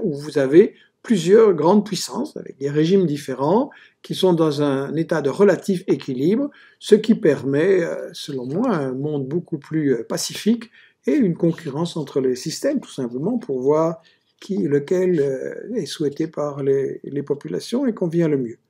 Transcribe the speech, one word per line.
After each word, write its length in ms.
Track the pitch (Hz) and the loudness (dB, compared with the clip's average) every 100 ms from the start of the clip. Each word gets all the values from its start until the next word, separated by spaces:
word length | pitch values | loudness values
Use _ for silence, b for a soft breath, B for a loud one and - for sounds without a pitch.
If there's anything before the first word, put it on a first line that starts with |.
où 80 | 208 | -2
vous 220 | 143 151 147 | -4 -4 0
avez 360 | 135 156 226 b b _ | 6 8 6 b b _
plusieurs 520 | - 208 165 214 220 | -2 0 6 6 8
grandes 320 | 170 156 208 208 | 4 4 4 2
puissances 500 | 180 - - 302 - | -4 -6 -6 -6 -10
avec 220 | - - | -16 -8
des 100 | 139 | -2
régimes 380 | 147 160 196 170 | 0 4 4 2
différents 640 | 147 139 127 143 208 277 b b _ | -2 -6 -2 0 2 0 b b _
qui 120 | - | -10
sont 200 | 143 185 | 0 2
dans 260 | 170 156 139 | 4 2 0
un 340 | 147 135 135 147 | 0 -2 -2 -4
état 260 | 160 165 | -2 -2
de 80 | 139 | -2
relatif 520 | 127 202 165 - 185 - | 4 4 4 0 -2 0
équilibre, 640 | 143 - 123 151 233 285 b b b | -2 -2 -2 0 0 -2 b b b
ce 160 | - | 4
qui 200 | 214 220 | 4 6
permet, 680 | 202 165 135 131 139 180 190 | 2 2 2 0 0 2 2
euh, 280 | 160 - 127 | 0 -6 -10
selon 320 | - - 135 | -12 -10 -10
moi, 300 | 123 160 262 | -6 -4 -2
un 180 | 175 135 | -2 -2
monde 340 | 127 151 147 131 | -4 -4 -4 -4
beaucoup 320 | 170 - 147 | -6 -6 -10
plus, 360 | - 156 143 | -6 -2 0
euh, 80 | 120 | 0
pacifique 640 | 110 175 - 160 202 233 - b b _ - | -2 -8 -6 -2 0 0 -4 b b _ -2
et 80 | |
une 220 | 294 202 165 | 2 2 2
concurrence 600 | 170 160 147 135 170 165 | 0 0 -6 -6 -4 -6
entre 240 | 139 143 | -4 -2
les 140 | 131 | 0
systèmes, 460 | 123 160 - 277 294 | -2 -6 -4 -2 -2
tout 100 | - | -6
simplement, 480 | - 123 123 170 247 | -8 -8 -4 -4 -4
pour 220 | - 131 | -4 -2
voir 420 | 131 151 165 165 b b b _ | 2 2 2 -2 b b b _
qui, 180 | - 196 | -6 -4
lequel, 560 | 165 143 143 180 185 170 | 0 0 0 0 2 2
euh, 560 | 139 131 69 - - 233 | 0 -2 -6 -10 -8 -6
est 100 | 143 | -6
souhaité 400 | - 147 143 160 | -4 -4 -2 -6
par 360 | 156 147 143 | -4 -6 -4
les, 380 | 139 139 135 - | 0 0 0 -6
les 180 | - 143 | -8 -8
populations 640 | 139 143 156 87 - 240 269 | -4 -6 -4 -8 -4 -2 -2
et 80 | |
convient 340 | 214 175 165 165 | -2 -2 0 2
le 80 | 143 | 0
mieux. 220 | 117 113 | -2 -8